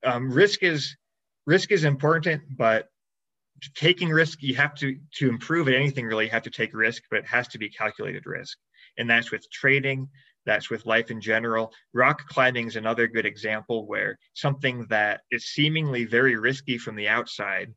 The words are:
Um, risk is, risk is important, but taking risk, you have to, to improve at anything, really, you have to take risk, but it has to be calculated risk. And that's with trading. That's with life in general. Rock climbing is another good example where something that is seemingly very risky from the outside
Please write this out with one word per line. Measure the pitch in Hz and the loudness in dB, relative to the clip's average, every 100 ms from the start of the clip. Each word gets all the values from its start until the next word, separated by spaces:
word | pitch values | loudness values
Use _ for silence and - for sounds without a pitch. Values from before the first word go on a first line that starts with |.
Um, | 123 120 131 | 0 -2 0
risk | 127 202 - | 6 6 6
is, | 180 156 135 - _ _ _ _ - | 0 0 -4 -10 _ _ _ _ 2
risk | 175 185 | 2 4
is | 196 | 4
important, | 151 135 147 165 165 156 - 127 | 4 4 4 2 2 -2 -4 0
but | 113 110 - _ _ _ _ _ _ _ - - | 4 4 0 _ _ _ _ _ _ _ -18 -2
taking | 156 180 175 | 2 2 2
risk, | 156 156 - | 2 2 0
you | 139 127 | -4 0
have | 143 - | -2 0
to, | 143 131 - - | -6 -6 -12 -2
to | 135 | 0
improve | 117 - 165 143 | 0 -2 0 2
at | 127 | 2
anything, | 143 135 117 | 2 -2 -4
really, | 110 110 | -2 0
you | |
have | 113 | -2
to | 120 | -4
take | - 113 | -6 -6
risk, | 110 110 117 _ | 0 0 0 _
but | 107 | -4
it | - | -2
has | 120 120 | -2 -2
to | 113 | -8
be | 104 | -10
calculated | - 107 - 101 95 95 | -6 -6 -4 -8 -8 -10
risk. | 90 - - _ _ - - | -12 -12 -16 _ _ -20 -8
And | 120 | 2
that's | 117 117 | 2 2
with | 107 - | -8 -10
trading. | - 139 139 135 135 135 _ _ _ - | -2 2 2 2 -4 -6 _ _ _ -2
That's | 107 - | -2 0
with | 113 - | -8 0
life | 113 117 | 0 0
in | 117 | -8
general. | 104 110 117 113 113 - _ | -2 -2 0 -2 -2 -8 _
Rock | 120 127 151 - | 2 2 2 -4
climbing | - 127 123 117 | 2 2 2 -4
is | 110 | -4
another | 110 113 117 | -2 0 0
good | 113 104 | 0 -2
example | 104 107 107 104 113 104 | -4 -6 -6 -4 -6 -4
where | 104 101 95 _ | -4 -4 -6 _
something | - 147 139 139 123 117 | -4 -2 0 -2 -4 -2
that | 110 104 104 _ | 0 0 -2 _
is | 120 - | -8 -6
seemingly | - 147 156 156 123 117 | 0 0 2 -2 -2 0
very | 117 131 113 | 2 2 2
risky | 113 135 139 120 | 0 -2 -4 -6
from | 117 107 | -6 -6
the | 104 | -2
outside | 113 117 - 101 95 92 | -2 -4 -8 -6 -6 -8